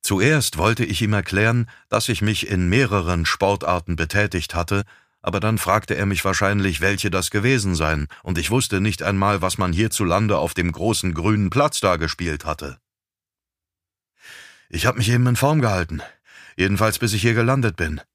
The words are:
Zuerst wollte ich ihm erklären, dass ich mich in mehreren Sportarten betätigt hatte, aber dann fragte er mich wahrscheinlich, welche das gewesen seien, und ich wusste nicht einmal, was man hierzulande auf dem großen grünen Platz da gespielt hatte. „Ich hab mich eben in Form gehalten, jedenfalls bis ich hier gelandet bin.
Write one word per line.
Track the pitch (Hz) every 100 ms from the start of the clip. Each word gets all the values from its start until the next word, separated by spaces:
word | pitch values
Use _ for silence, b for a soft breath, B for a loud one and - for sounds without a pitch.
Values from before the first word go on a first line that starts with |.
Zuerst | - 98 113 156 - 78
wollte | 95 117 120
ich | 104
ihm | 107
erklären, | 104 92 95 110 120 117 B B
dass | 107 -
ich | 110
mich | 104 110 -
in | 95 90
mehreren | 107 131 101 85 87 82
Sportarten | - 98 101 71 90 85 82
betätigt | 80 101 104 90 82
hatte, | 85 85 101 101 b b b
aber | - 95
dann | 107 110
fragte | - 104 - 78
er | 98
mich | 92
wahrscheinlich, | 98 95 98 101 98 78
welche | 95 101 104
das | 92 87
gewesen | 107 110 135 98
seien, | 85 78 78 73 B
und | - 87
ich | 80
wusste | 117 127 98
nicht | 104 95
einmal, | 92 98 98 101
was | 92 -
man | 92
hierzulande | 85 110 - 95 90 107 92
auf | 82
dem | - 87
großen | 80 98 110 92 82
grünen | 87 107 98
Platz | 120 147 -
da | 101 87
gespielt | 80 - 85 76 80
hatte. | 78 73 65 _ _ _ _ _ _ _ _ _ _ _ _ _ _ B B B B B
„Ich | 82 117
hab | 123
mich | 110
eben | 120 123
in | 120
Form | 139 156
gehalten, | 120 95 85 78 B B B B B B
jedenfalls | 95 98 110 107
bis | 120
ich | 104
hier | 113
gelandet | 113 117 135 117 85
bin. | 82 73 -